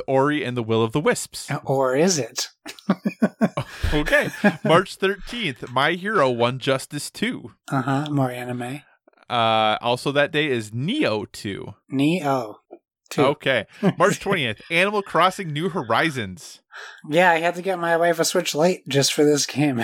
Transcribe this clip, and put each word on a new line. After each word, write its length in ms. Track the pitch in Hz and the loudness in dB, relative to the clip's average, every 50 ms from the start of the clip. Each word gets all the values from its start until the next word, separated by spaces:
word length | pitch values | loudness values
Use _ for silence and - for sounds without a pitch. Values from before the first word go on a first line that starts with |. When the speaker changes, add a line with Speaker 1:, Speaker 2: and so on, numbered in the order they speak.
| - | -4
Speaker 1:
Ori 360 | - 135 135 135 147 147 151 87 | 0 2 2 2 2 0 -2 -4
and 140 | 123 123 | -4 -4
the 60 | 123 113 | -4 -2
Will 180 | 110 113 110 | 0 2 2
of 100 | 113 110 | 2 2
the 80 | - 147 | 0 0
Wisps. 520 | 160 247 - - - - - - - - | 0 0 0 -2 -4 -10 -12 -14 -10 -8
Speaker 2:
Uh, 80 | 139 151 - | -8 -6 -4
or 300 | - 135 135 135 127 127 | -2 0 2 2 2 2
is 220 | 139 165 196 180 | 4 2 2 2
it? 300 | 147 117 - - - - - - _ - - - - - - | 0 -4 -6 -8 -8 -8 -8 -12 _ -20 -20 -20 -6 -4 -2
<laughs> 380 | 185 - - 208 - - 226 185 - - 226 - - - 107 - - - - - 156 | -2 -2 -4 -6 -2 -2 -2 -2 0 0 -2 -2 0 -4 -8 -8 -6 -4 -2 0 0
Speaker 1:
Okay. 360 | 151 151 - 269 294 247 143 - - - 202 170 - - | 0 2 2 2 2 2 0 -2 0 0 0 0 0 2
March 320 | 208 - 180 196 - - | 4 4 4 4 0 -4
thirteenth, 760 | - 196 190 202 190 - - 240 240 220 151 120 - 143 - | -2 -2 -2 -2 -4 -8 -10 -8 -6 -6 -6 -6 -8 -12 -4
My 220 | 123 131 139 160 175 | 0 0 2 2 0
Hero 380 | 180 180 208 220 180 139 131 | -2 -4 0 2 2 4 4
One 260 | 120 117 117 120 131 | 4 2 2 0 0
Justice 540 | 131 - 139 131 127 - - 147 147 - - | 0 0 0 0 0 -2 -6 -10 -10 -10 -10
two. 400 | - - 208 233 - - 127 117 - _ _ - | -6 -4 -4 -4 -4 -6 -10 -16 -20 _ _ -4
Speaker 2:
Uh-huh, 360 | 147 135 123 135 135 139 151 147 | -4 -2 0 0 -2 -2 -2 -2
more 220 | 147 139 131 123 | 0 0 0 0
anime. 500 | 123 123 123 123 123 123 120 123 135 147 - _ _ _ _ _ _ _ _ - | -2 -6 -8 -8 -8 -8 -8 -8 -10 -12 -14 _ _ _ _ _ _ _ _ -4
Speaker 1:
Uh, 480 | 120 120 113 113 110 110 110 107 107 - | -2 0 2 2 4 4 2 2 2 0
also 300 | - 120 123 123 - 147 135 | 0 -2 -2 -2 -2 -2 0
that 180 | 143 147 147 | 2 0 2
day 160 | 156 147 156 | 0 0 0
is 260 | 151 127 117 107 104 107 | 0 0 -2 -4 -6 -6
Neo 520 | 117 135 180 262 311 277 117 110 107 92 | -6 -4 -4 -2 -2 0 0 -2 -2 -4
two. 500 | - - - - 101 101 92 - - - _ _ _ | -8 -12 -10 -8 -8 -8 -8 -10 -14 -16 _ _ _
Speaker 2:
Neo 680 | 139 135 139 151 175 185 143 139 135 131 117 107 - - _ _ - - _ _ _ _ _ _ | -2 0 2 2 0 0 0 -2 -2 -2 -4 -8 -12 -20 _ _ -20 -20 _ _ _ _ _ _
two. 100 | - 160 143 | -2 0 2
Speaker 1:
Okay. 440 | 135 151 - - 139 131 113 95 - - - | 2 0 0 0 0 0 0 -2 -6 -6 -2
Speaker 2:
<laughs> 160 | 208 185 - - | 0 0 2 4
Speaker 1:
March 200 | - - 151 - | 2 2 2 0
twentieth, 420 | - 196 202 170 135 113 107 - - - | -2 -2 -2 0 0 -2 -4 -6 -6 -2
Animal 320 | 170 170 190 208 214 208 202 | 0 0 2 2 0 -2 -2
Crossing 500 | - - 160 175 190 185 - 196 156 143 | 0 2 2 2 2 2 -2 -6 -6 -4
New 160 | 151 175 190 | -2 -2 -2
Horizons. 880 | 156 185 131 107 113 127 156 160 135 127 104 95 92 82 - - - - _ _ - - - - - - - 156 | -2 -4 -2 0 2 2 2 0 -2 -4 -6 -8 -10 -12 -16 -18 -20 -20 _ _ -20 -18 -18 -18 -20 -16 -8 0
Speaker 2:
Yeah, 220 | 147 170 185 180 | 2 4 6 6
I 80 | 165 160 | 4 4
had 160 | 165 175 170 | 2 0 -2
to 60 | 180 | -2
get 180 | 175 190 185 175 | -4 -4 -4 -2
my 180 | 170 170 170 | 0 0 2
wife 200 | 165 170 170 165 | 4 4 2 2
a 60 | 160 160 | 2 0
Switch 320 | - - 185 165 - - | 0 0 0 -2 0 0
Lite 320 | 143 160 185 180 - - | 2 2 2 2 0 -4
just 240 | 139 131 139 135 - - | -2 0 2 2 2 2
for 120 | 160 147 | 4 4
this 200 | 147 147 139 131 | 4 4 4 0
game. 380 | - - 127 151 147 127 113 | -2 0 0 0 2 2 0